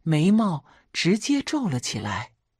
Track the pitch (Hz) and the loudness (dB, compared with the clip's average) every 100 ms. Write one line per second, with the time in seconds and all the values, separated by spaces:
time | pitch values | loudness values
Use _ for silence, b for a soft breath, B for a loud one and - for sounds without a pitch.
0 | 165 156 175 214 214 147 b b b - | -2 2 4 4 2 -2 b b b -4
1 | 165 214 - 285 - 302 233 123 - 113 | 0 0 2 -2 0 -4 -2 -4 -4 -6
2 | 110 101 117 _ _ _ | -6 -6 -8 _ _ _